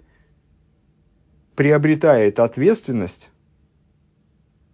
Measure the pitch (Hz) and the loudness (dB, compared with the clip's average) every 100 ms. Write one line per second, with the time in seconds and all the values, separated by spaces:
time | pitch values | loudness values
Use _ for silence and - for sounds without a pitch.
0 | _ _ _ _ _ _ _ _ _ _ | _ _ _ _ _ _ _ _ _ _
1 | _ _ _ _ _ - 143 147 151 151 | _ _ _ _ _ -4 0 0 0 0
2 | 160 127 104 101 117 120 151 147 - 120 | 2 2 2 0 -2 0 -2 -2 -4 -8
3 | 90 - - _ _ _ _ _ _ _ | -8 -12 -20 _ _ _ _ _ _ _
4 | _ _ _ _ _ _ _ | _ _ _ _ _ _ _